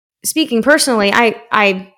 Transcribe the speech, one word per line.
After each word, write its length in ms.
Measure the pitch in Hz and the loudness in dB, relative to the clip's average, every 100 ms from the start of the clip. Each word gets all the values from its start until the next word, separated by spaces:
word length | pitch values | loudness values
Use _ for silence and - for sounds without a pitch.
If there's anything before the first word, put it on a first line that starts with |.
| _ _ | _ _
speaking 380 | - 311 311 226 | -6 -4 -2 0
personally, 500 | 240 302 294 226 202 | 2 2 2 0 0
I, 300 | 214 233 - - | 2 0 -2 -4
I 420 | 214 202 190 190 | 0 0 -2 -8